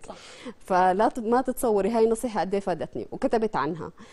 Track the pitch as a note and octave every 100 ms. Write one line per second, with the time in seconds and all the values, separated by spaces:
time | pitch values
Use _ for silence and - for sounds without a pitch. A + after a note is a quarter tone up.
0 | - - - - C4 - - F#3 F#3 F#3
1 | B3 C4 G#3+ B3 C4 A#3+ A#3+ G#3 G3 A#3
2 | A3+ A3+ A#3+ G#3 F#3 G3 G3 E3 - A#2+
3 | - - C4+ A#3 A3 C#3+ C#3+ E3 E3+ -
4 | -